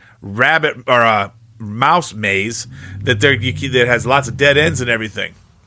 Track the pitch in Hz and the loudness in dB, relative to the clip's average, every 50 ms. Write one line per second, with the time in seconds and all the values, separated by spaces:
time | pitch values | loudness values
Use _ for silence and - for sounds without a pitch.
0 | _ _ _ _ - 101 98 110 127 143 160 160 151 151 - 120 120 - 127 120 | _ _ _ _ -14 -8 -2 0 2 2 2 2 0 0 -4 -4 -2 2 2 4
1 | 117 113 110 104 101 104 - - _ _ - - 113 104 104 113 131 147 175 180 | 4 4 4 2 0 -4 -8 -18 _ _ -18 -14 -12 -10 -4 0 2 2 2 2
2 | 160 - 92 107 107 101 98 98 101 113 120 - - - - - - - - - | 0 -4 -8 -4 -2 -2 0 0 -2 -4 -6 -8 -12 -12 -16 -18 -16 -14 -12 -8
3 | - - 123 104 143 143 135 107 113 127 123 - 147 135 123 127 120 120 120 117 | -2 -2 0 2 2 2 2 2 -2 -4 -4 -4 -4 0 2 2 2 2 2 0
4 | 107 117 131 143 135 135 110 - 143 143 139 143 151 170 156 135 127 120 117 110 | 0 0 0 0 0 -2 -2 2 2 4 4 4 2 2 0 0 0 0 0 0
5 | 110 107 101 104 92 85 - - _ _ _ _ _ | -2 -6 -8 -8 -8 -10 -10 -16 _ _ _ _ _